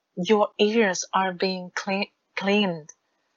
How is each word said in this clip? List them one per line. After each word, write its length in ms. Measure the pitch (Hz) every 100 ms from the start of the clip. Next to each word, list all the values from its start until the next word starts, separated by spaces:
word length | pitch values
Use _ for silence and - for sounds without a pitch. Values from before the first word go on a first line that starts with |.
| _ -
your 280 | 180 214 208 -
ears 460 | 208 226 208 180 -
are 180 | 190 190
being 380 | 180 196 185 180 -
clean, 320 | - 196 202 _ _
cleaned. 560 | - 196 208 202 165 151 - _ _ _